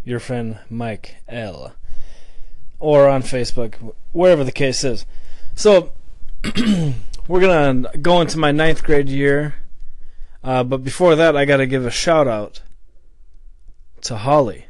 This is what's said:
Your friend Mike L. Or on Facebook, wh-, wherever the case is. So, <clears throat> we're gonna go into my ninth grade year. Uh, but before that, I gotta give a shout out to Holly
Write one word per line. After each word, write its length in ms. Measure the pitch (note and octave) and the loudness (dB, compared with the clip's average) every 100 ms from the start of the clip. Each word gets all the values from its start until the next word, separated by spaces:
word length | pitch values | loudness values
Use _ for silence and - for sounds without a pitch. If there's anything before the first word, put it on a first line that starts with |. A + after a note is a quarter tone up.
Your 160 | - A#2+ | -6 -8
friend 400 | - B2 A2+ G#2+ - | -6 -6 -6 -10 -12
Mike 500 | A#2 A#2 G#2 - - - | -8 -8 -8 -12 -14 -12
L. 460 | A2+ G#2+ D#2 B1+ - - - - - - - - - - - | -10 -10 -12 -16 -12 0 2 2 -2 -8 -6 -6 -4 -6 -2
Or 280 | D#3 D3 C#3 | 2 6 6
on 140 | C3+ | 4
Facebook, 540 | B2 C3 A#2 - A2+ - | 0 -2 0 2 0 -2
wh-, 400 | A2+ - - D#3+ | -8 -8 -4 2
wherever 260 | F#3 E3 | 4 4
the 80 | C3 | 0
case 320 | - C#3 B2 | -2 -2 0
is. 240 | C#3 A#2 - - - - - | -2 -2 -2 -4 -2 0 0
So, 380 | - G#3+ F#3+ E3 - - - - - | 2 4 4 2 -6 -8 -4 -2 0
<clears throat> 0 | - - A#3 F#3+ D#3 A#2 - - - | 0 0 2 2 0 0 -2 -2 0
we're 140 | F3+ | 4
gonna 480 | F#3+ E3+ C#3+ C3 B2+ D3+ | 4 4 4 2 2 2
go 180 | C#3+ F3 | 4 4
into 180 | E3 D#3+ | 2 0
my 140 | D3+ | 0
ninth 320 | D3 D#3+ D#3 | 4 4 4
grade 240 | - D3 C#3 | 6 4 4
year. 460 | C3+ C#3+ C#3+ D3+ - - - - - - - - - | 2 2 0 0 -4 -6 -6 -6 -6 -8 -8 -12 -8
Uh, 200 | B2+ B2+ | -4 -2
but 220 | B2 C3+ | -2 -4
before 320 | C3 - F3+ D#3 | -6 0 2 4
that, 180 | E3 | 4
I 120 | D3 C#3+ | 2 2
gotta 180 | C#3 | 2
give 220 | C3 C3+ B2 | 2 -2 -2
a 40 | |
shout 380 | - - D#3+ C3+ | -4 0 2 2
out 320 | G#2+ G#2 - - - - - - - - - - - - - - - | -2 -6 -12 -14 -16 -18 -20 -20 -20 -20 -20 -20 -20 -20 -20 -20 -16
to 140 | - A2+ | -12 -8
Holly 500 | A#2 D3+ B2 F2 - | 0 0 0 -6 -16